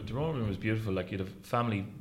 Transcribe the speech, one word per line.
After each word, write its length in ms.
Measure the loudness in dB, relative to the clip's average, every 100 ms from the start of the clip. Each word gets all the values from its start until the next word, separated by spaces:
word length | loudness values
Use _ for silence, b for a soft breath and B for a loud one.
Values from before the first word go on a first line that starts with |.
| -2
the 80 |
Rowing 240 | -2 0 2
Room 120 | 0
is 60 | 2
beautiful. 360 | 2 2 2
Like, 180 | 0 0
you'd 80 | -2
have 120 | -4 -6
family, 460 | 0 2 4 2 -2 -8